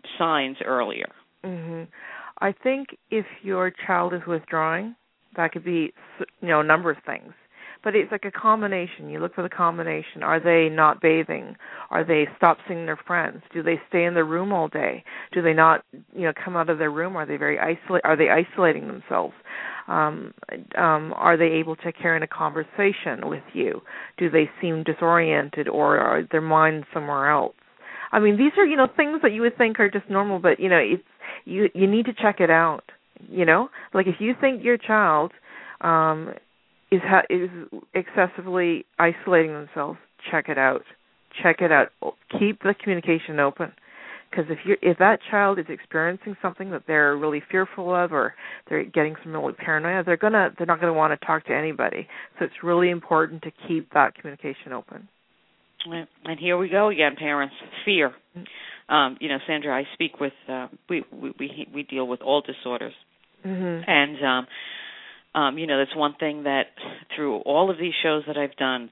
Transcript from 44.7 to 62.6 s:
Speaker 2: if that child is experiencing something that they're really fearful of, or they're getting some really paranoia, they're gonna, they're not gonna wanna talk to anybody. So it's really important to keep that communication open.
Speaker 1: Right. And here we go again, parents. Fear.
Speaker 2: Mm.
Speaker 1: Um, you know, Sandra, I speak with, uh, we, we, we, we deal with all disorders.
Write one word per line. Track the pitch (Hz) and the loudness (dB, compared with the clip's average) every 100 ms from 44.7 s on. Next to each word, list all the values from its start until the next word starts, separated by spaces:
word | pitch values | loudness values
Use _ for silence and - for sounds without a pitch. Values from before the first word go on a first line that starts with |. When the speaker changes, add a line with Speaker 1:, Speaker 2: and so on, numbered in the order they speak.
| 202 | 2
Speaker 2:
if | - 170 | 2 4
that | 190 214 - | 4 4 0
child | 208 202 196 | 0 2 0
is | 165 | -6
experiencing | 151 - 160 165 185 214 196 | -12 -6 -2 -2 -4 -10 -8
something | 185 180 196 | -8 -8 -10
that | 170 - | -10 0
they're | 156 147 143 | 4 4 2
really | 151 147 - | -2 -4 -2
fearful | 185 190 - 180 | -2 -2 -4 -2
of, | 180 180 | 0 0
or | 151 107 - - - - | 0 -2 -4 -16 -18 -6
they're | 151 | -4
getting | - - 151 160 | -2 0 0 -4
some | 165 | -10
really | 156 143 | -6 -6
paranoia, | - 165 156 165 185 | -6 -4 -2 0 -2
they're | 175 170 | 0 2
gonna, | 214 220 185 - | 4 4 2 0
they're | 170 | 0
not | 160 | 2
gonna | 170 | 2
wanna | 160 156 151 | 2 2 0
talk | - 160 - | -2 -2 -2
to | |
anybody. | 131 156 147 123 - - - - - | -2 -2 -2 -2 -4 -10 -16 -18 -8
So | |
it's | 170 - | -8 -4
really | 170 175 180 | 0 2 2
important | 170 - 160 160 160 | 0 0 2 2 -4
to | 156 - - | -14 -14 -6
keep | 160 - | -6 0
that | 151 135 | 0 0
communication | - 151 139 147 135 - | -2 -16 -12 -12 -12 -12
open. | 123 - - 196 _ _ _ _ _ _ - 165 | -14 -14 -20 -20 _ _ _ _ _ _ -18 -12
Speaker 1:
Right. | 170 160 _ | -12 -12 _
And | 160 160 | -12 -6
here | 175 175 | -2 -2
we | 185 | 0
go | 190 214 | 2 2
again, | 170 151 139 | 2 0 0
parents. | 151 143 139 - - - | -4 -2 -4 -8 -18 -8
Fear. | - 185 139 - _ 175 | -2 0 0 -2 _ -20
Speaker 2:
Mm. | - - - - - | -20 -20 -20 -18 0
Speaker 1:
Um, | 147 135 131 | 2 2 -2
you | 151 | -6
know, | 135 - | -6 -4
Sandra, | 151 147 | -4 -2
I | 131 143 | -4 -6
speak | - 165 - | -6 -8 -4
with, | 143 - - | -8 -8 -12
uh, | 131 127 - - | -10 -12 -16 -6
we, | 170 - | -6 -6
we, | 131 139 - | -12 -12 -10
we, | 139 151 - | -12 -12 -12
we | 139 | -12
deal | 143 131 127 | -8 -6 -6
with | 127 | -4
all | 131 147 | 0 0
disorders. | 139 135 | 0 -10